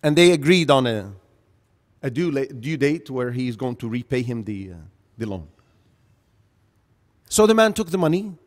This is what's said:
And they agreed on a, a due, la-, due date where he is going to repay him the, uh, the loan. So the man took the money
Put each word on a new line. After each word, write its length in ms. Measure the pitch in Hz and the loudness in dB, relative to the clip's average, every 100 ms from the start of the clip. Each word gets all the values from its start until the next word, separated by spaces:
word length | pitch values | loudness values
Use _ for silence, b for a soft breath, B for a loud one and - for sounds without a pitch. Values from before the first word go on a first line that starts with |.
And 140 | 151 151 | 2 6
they 160 | 175 | 6
agreed 380 | 170 139 180 147 | 6 4 4 4
on 160 | 135 127 | 4 2
a, 260 | 110 98 98 _ _ _ _ _ _ _ _ | -2 -6 -16 _ _ _ _ _ _ _ _
a 80 | 143 | -8
due, 200 | 120 170 | -4 -2
la-, 220 | 139 135 131 | -2 -4 -8
due 200 | 123 156 | -8 0
date 320 | 143 160 - | 0 0 -6
where 220 | 131 123 | -6 -4
he 160 | 123 127 | -4 -6
is 80 | 110 | -4
going 200 | 131 117 | -6 -6
to 120 | 117 | -6
repay 340 | 120 117 127 | -8 -4 -4
him 220 | 123 117 | -2 -6
the, 280 | 104 101 95 | -8 -10 -12
uh, 40 | 87 80 _ _ - | -16 -20 _ _ -10
the 80 | 113 | -8
loan. 200 | 95 78 _ _ _ _ _ _ _ _ _ _ _ _ _ _ _ _ _ _ | -8 -12 _ _ _ _ _ _ _ _ _ _ _ _ _ _ _ _ _ _
So 180 | - 214 | 2 4
the 80 | |
man 200 | 220 220 | 6 4
took 160 | 208 180 | 2 -4
the 80 | 185 | 0
money 340 | 165 175 208 165 | 0 0 -4 -14